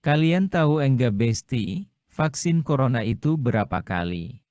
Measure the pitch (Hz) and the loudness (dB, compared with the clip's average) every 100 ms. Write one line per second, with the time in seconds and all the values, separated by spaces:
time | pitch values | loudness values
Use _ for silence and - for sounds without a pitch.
0 | - 151 160 180 190 175 151 151 139 127 | 2 2 2 2 0 2 2 4 2 2
1 | 123 101 117 113 _ 123 92 143 196 _ | 2 2 0 0 _ -4 -4 -6 -10 _
2 | _ - 156 - 175 165 147 139 131 123 | _ -4 -4 -2 0 0 0 0 2 0
3 | 110 113 147 160 120 110 101 87 - 90 | -2 -2 0 0 0 0 -2 -4 -4 -4
4 | 87 87 85 123 _ | -4 -6 -8 -14 _